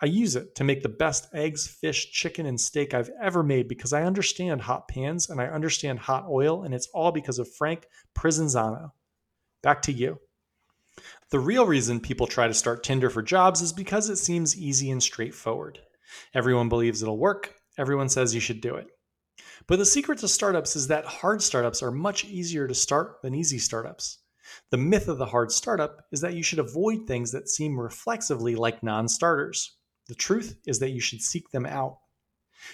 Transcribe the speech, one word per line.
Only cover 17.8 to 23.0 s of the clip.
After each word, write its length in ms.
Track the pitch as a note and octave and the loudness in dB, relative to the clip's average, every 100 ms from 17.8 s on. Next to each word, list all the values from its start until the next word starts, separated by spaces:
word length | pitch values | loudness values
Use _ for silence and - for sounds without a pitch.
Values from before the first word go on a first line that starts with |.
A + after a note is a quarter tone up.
| C3+ C#3 C3 | -2 0 2
says 260 | C3 B2 | 2 2
you 80 | A#2 | 2
should 200 | A2 A2 | -2 -4
do 140 | A#2 - | -4 -6
it. 120 | - _ _ _ _ _ - - - | -10 _ _ _ _ _ -20 -20 0
But 120 | F#3 | 4
the 60 | G3 | 4
secret 340 | C#4+ C#4+ C#4+ | 4 2 -2
to 80 | G3 | 0
startups 480 | - G3+ F3 - D3+ | 2 2 2 0 -2
is 120 | C3+ | 0
that 180 | D#3 - | 0 -2
hard 360 | - F3+ G#3+ | -2 0 2
startups 420 | - B2+ A#2+ - | 2 2 0 0
are 80 | B2+ | -4
much 320 | C3 G3 G3 G3+ | -2 -2 -2 -6
easier 420 | F#3 E3+ D#3+ C3 | -6 -4 -2 -2
to 60 | |
start 480 | B2 - C#3+ | 0 2 2